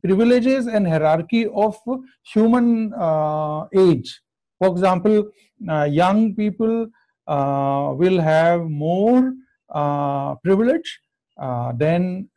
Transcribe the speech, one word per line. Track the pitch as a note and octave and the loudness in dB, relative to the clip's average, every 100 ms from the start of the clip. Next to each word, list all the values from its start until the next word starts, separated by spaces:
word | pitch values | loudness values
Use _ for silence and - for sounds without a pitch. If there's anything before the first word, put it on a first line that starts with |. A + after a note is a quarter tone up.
privileges | F3+ F#3+ A#3 B3 B3 C4+ A#3+ | -2 2 4 2 2 -2 -2
and | G#3+ F#3 | -2 0
hierarchy | D#3+ D#3 D#3+ E3 A#3 G#3+ | 0 2 0 0 -2 -2
of | G3 G#3+ G#3+ A#3+ C4 - _ - | -2 -2 -2 -8 -8 -10 _ -4
human, | G#3+ A3+ B3 A#3+ A3+ A3 | 2 2 4 2 0 -2
uh, | D#3+ E3 D#3 D3+ D3+ D3+ D3+ D#3 | -4 -2 0 -2 -4 -4 -6 -2
age? | F#3+ F#3+ C#3 - - _ _ _ _ | 2 4 2 -4 -18 _ _ _ _
For | F#3 | -2
example, | F3+ F#3+ F#3 G#3+ G#3+ G#3 _ _ _ F#3 | 2 0 2 2 2 0 _ _ _ -4
uh, | D#3 D3 | -2 0
young | D3 F#3 G#3 A3+ G3 | 2 2 2 0 0
people, | G#3 G3 A3 A3+ A3+ _ _ _ - | -4 -2 -2 -2 -6 _ _ _ -6
uh, | C#3+ C#3 C#3 C#3 C#3 C#3+ C3+ | -2 -2 0 -2 -2 -4 0
will | F3+ F#3 | 0 2
have | D#3+ D#3 E3 E3+ E3 | 2 2 4 2 -2
more, | D3 D#3 F#3 A3 B3+ C4 C4 _ _ _ | -4 -2 0 2 2 2 -4 _ _ _
uh, | D3+ D3 C#3+ C#3+ C#3 C#3 C#3+ | -4 -2 -2 -2 -4 -6 -4
privilege, | F3 G3 A#3+ E4 - - _ _ _ - | 0 2 2 0 -4 -16 _ _ _ -12
uh, | C3+ A#2+ B2 | -8 -6 -6
than | A#2+ D3+ E3+ F3+ F#3 - | -2 0 0 -2 -6 -12